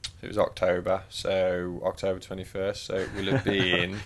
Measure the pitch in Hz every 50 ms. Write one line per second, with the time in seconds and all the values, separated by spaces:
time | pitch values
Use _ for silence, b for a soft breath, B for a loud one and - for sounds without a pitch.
0 | - - - - - 87 98 104 92 - - - 92 92 90 90 90 92 92 95
1 | 95 - - - - 95 95 95 92 92 90 90 87 90 87 - - 92 92 -
2 | - 95 95 92 - - 98 95 92 - - 98 95 101 104 - - - 98 95
3 | 92 - 101 98 98 98 98 - - 101 101 98 95 90 90 87 87 92 98 104
4 | -